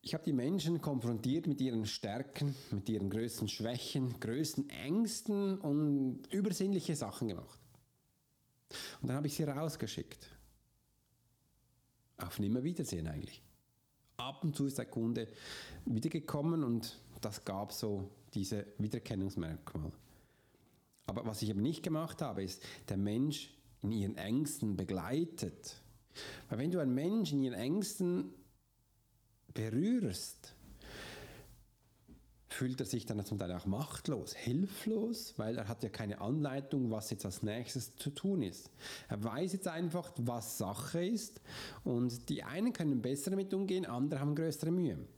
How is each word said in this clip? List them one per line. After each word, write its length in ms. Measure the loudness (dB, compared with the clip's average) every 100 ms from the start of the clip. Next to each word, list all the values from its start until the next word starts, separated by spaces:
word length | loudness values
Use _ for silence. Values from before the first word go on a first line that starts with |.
Ich 140 | -4
habe 80 | -2
die 100 | 2
Menschen 480 | 4 4 2 4 2
konfrontiert 680 | 2 2 2 2 4 2 2
mit 120 | 2
ihren 260 | 2 2 0
Stärken, 680 | -2 -2 -2 -4 0 0 0 -2
mit 180 | -2 2
ihren 220 | 2 2
größten 380 | 2 0 0 -2
Schwächen, 680 | 0 0 0 -2 0 0 0
größten 500 | -2 0 2 0 -2
Ängsten 880 | -4 2 4 4 0 0 2 4 2
und 640 | 4 4 6 6 4 0 -2
übersinnliche 640 | 2 2 4 4 2 2
Sachen 320 | 0 -2 0 -2
gemacht. 320 | -2 -6 -16 -20 -20 _ _ _ _ _ _ _ _ _ -12 -10 -6
Und 60 | -2
dann 80 | 0
habe 100 | 0
ich 80 |
sie 80 | 0
rausgeschickt. 880 | 0 2 -2 -2 -4 -4 -8 -12 -18 -20 -20 _ _ _ _ _ _ _ _ _ _ _ _ _ _ _ _ -8
Auf 200 | -6 -2
Nimmerwiedersehen 680 | 0 2 0 -2 -2 -2 -2
eigentlich. 380 | -4 -8 -12 -20 _ _ _ _ _ _ -8
Ab 260 | -6 -2
und 140 | -2 2
zu 100 | 2
ist 120 | 2
der 80 | -2
Kunde 420 | 0 2 2 -2 -8 -12 -12 -12 -6
wiedergekommen 800 | 0 2 2 0 0 0 2 4
und 340 | 4 2 0 -10 -16 -6
das 240 | -6 -4
gab 280 | -4 -2 -2
so 380 | -2 0 0 -2 -10 -6
diese 320 | -2 0 0 -4 -2
Wiedererkennungsmerkmal. 1120 | 0 0 -2 0 0 0 -2 -4 -6 -4 -6 -8 -20 -20 -20 _ _ _ _ _ _ _ -4
Aber 200 | -2 -2
was 160 | 0
ich 80 | 0
eben 120 | 4
nicht 220 | 2 2
gemacht 360 | 0 0 0 -2
habe, 220 | -2 0
ist, 180 | -4 -6 -12 -12 -2
der 80 | 2
Mensch 580 | 4 4 2 0 -6 -16 -20 -4
in 100 | 0
ihren 240 | 2 0 0
Ängsten 600 | 2 2 2 0 0 0
begleitet. 1000 | 0 0 2 0 0 -2 -6 -6 -14 -16 -20 -20 _ -12 -12 -12 -6
Weil 100 | -2
wenn 140 | 2
du 80 | 2
einen 140 | 4
Menschen 440 | 4 4 2 4 4
in 60 |
ihren 100 | 2
Ängsten 800 | 2 0 2 0 2 2 2 0 -8 -20 -20 _ _ _ _ _ _ _ _ -10
berührst, 1000 | -4 0 2 4 4 2 0 -6 -10 -18 -20 -20 -18 -14 -12 -12 -12 -14 -16 -18 -20 -20 _ _ _ -20 -20 -20 -20 -12
fühlt 300 | -2 0 0
er 60 | -2
sich 200 | -2 0
dann 180 | -2
zum 140 | 0 -2
Teil 140 | 0
auch 140 | -2 0
machtlos, 680 | 0 -2 -4 -2 -2 -2
hilflos, 1000 | -4 0 2 2 0 0 2 2 -2 -4 -2
weil 220 | -2 0
er 100 | -2
hat 140 | -2
ja 80 | -4
keine 300 | -2 -4 -2
Anleitung, 720 | 0 2 2 -2 0 2 2
was 200 | 0 -2
jetzt 140 | -4
als 180 | -4 -2
nächstes 520 | -2 -2 -4 -6 -6 -4
zu 140 | -4
tun 320 | 0 0 2
ist. 280 | 0 -4 -16 -14 -12 -12 -6
Er 140 | -2
weiß 300 | 0 0 0
jetzt 160 | 0 -2
einfach, 440 | 0 0 0 -4 -2
was 420 | 0 0 -4 -4
Sache 460 | -2 -2 -2 0
ist 360 | 2 0 -2 -12 -14 -10 -10 -6
und 440 | 0 2 2 0 -2
die 140 | -4
einen 300 | -2 0 0
können 280 | 2 2 2
besser 300 | 2 0 0
damit 240 | 0 2
umgehen, 320 | 0 2 2 2
andere 340 | 2 2 2
haben 140 | 2
größere 360 | 2 2 2 2
Mühe. 280 | 4 2 0 -6